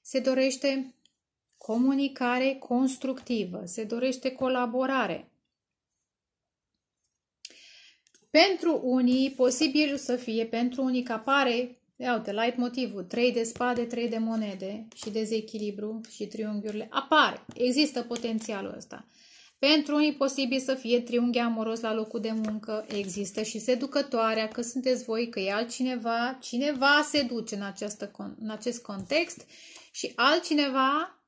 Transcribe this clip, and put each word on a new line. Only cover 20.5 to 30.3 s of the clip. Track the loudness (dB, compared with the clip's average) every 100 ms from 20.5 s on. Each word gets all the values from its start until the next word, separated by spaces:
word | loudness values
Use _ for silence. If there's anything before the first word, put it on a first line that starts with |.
| 0
să | 0
fie | -2 2 2
triunghi | 2 0 2 2
amoros | 0 0 -2 -2
la | -2
locul | -2 -4 -4
de | -4
muncă, | -2 -2 -4 -4 -6 -4
există | -4 -4 -4 -6 -4
și | -6 -4
seducătoarea, | 0 0 0 0 0 2 2 2 -2
că | -4
sunteți | -4 -2 0 0
voi, | 0 -2 -2
că | -2
e | -2
altcineva, | -2 -4 -2 -2 -2 -2 0 -2 -4
cineva | -6 -2 0 2 6 6 6
se | 2
duce | 2 -2 -4
în | -6
această | -6 -6 -8 -8 -12
con-, | -10 -12 -10
în | -10
acest | -6 -6 -6
context | -10 -12 0 0 0 -6 -18 -20 -20 -20 -18
și | -10 -8
altcineva | 2 4